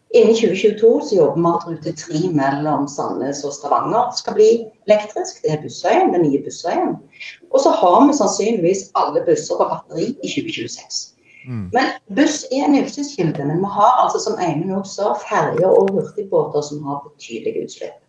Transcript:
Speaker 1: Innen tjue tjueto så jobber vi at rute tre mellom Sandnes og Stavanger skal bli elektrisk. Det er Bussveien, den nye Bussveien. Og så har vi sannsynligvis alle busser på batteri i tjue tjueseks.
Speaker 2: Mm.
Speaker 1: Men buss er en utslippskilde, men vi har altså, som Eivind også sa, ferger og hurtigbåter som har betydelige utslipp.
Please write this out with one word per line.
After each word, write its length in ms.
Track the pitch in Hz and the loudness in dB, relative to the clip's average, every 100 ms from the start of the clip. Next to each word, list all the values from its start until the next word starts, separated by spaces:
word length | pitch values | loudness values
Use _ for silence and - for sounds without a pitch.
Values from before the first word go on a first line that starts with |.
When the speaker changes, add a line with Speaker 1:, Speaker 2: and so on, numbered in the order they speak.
| - 240 | 2 4
Speaker 1:
Innen 200 | 208 226 | 6 4
tjue 200 | 190 190 | 2 2
tjueto 460 | 214 - 226 - | 0 4 4 4
så 140 | - 190 | 0 2
jobber 240 | 135 165 | 2 2
vi 80 | 170 | 0
at 140 | 170 170 | 0 -4
rute 240 | 160 165 - | -10 -8 -10
tre 200 | 170 156 180 | -6 -4 0
mellom 540 | 147 135 143 151 139 143 | 0 0 -2 -2 -2 -4
Sandnes 560 | - 113 92 135 139 | -6 -6 -4 -6 -6
og 80 | 143 | -8
Stavanger 600 | - - 127 - 220 247 - | -8 -2 -2 0 -2 -2 -4
skal 220 | - 208 | -4 4
bli 140 | 220 233 220 _ - | 4 4 -2 _ 2
elektrisk. 540 | 208 - 349 - - | 2 2 -8 -8 -4
Det 80 | - | -4
er 100 | 151 | -4
Bussveien, 500 | 120 - 180 240 330 | -6 -6 0 2 2
den 100 | 175 | 2
nye 160 | 151 139 - | 2 0 -4
Bussveien. 500 | - 170 330 359 - - - - - - | -8 -4 -2 -2 -6 -12 -20 -18 -18 -2
Og 80 | - | 2
så 140 | 320 - | 4 4
har 320 | 180 202 285 | 4 6 6
vi 80 | - | 4
sannsynligvis 760 | 190 - 214 214 165 196 - 165 | 0 0 0 2 2 0 -2 -2
alle 300 | - - 254 | 0 0 2
busser 340 | 226 - 175 | 0 0 -2
på 80 | - | -2
batteri 480 | 165 - 160 220 - | -2 -8 -6 -6 -6
i 40 | - | -6
tjue 160 | - - | -6 -6
tjueseks. 680 | - 175 - - - - _ _ - 127 | -8 -10 -12 -10 -10 -10 _ _ -20 -12
Speaker 2:
Mm. 220 | 117 92 | -10 -2
Speaker 1:
Men 180 | 240 302 - - 202 | 0 0 -4 -4 2
buss 300 | 311 - - | 2 2 -4
er 140 | 269 294 | -2 2
en 140 | 269 | 2
utslippskilde, 680 | - - 277 - 160 147 139 | 2 -6 -8 -2 -2 0 -2
men 120 | 170 | -2
vi 100 | 196 | -2
har 220 | 202 226 - | 4 4 4
altså, 160 | - - | 2 0
som 200 | - - | -4 -2
Eivind 320 | 170 147 190 196 | -2 -2 -2 -4
også 200 | - - | -6 -4
sa, 180 | 214 - - | -2 -2 -2
ferger 400 | 196 175 - 185 | -2 0 2 4
og 240 | 190 196 196 | 4 4 0
hurtigbåter 680 | - - 196 170 147 147 | -4 -8 -2 0 0 -4
som 200 | 143 147 | -4 -8
har 200 | 143 143 | -8 -8
betydelige 600 | - _ - 113 110 - | -10 _ -14 -8 -6 -6
utslipp. 360 | - - - - | -8 -12 -14 -14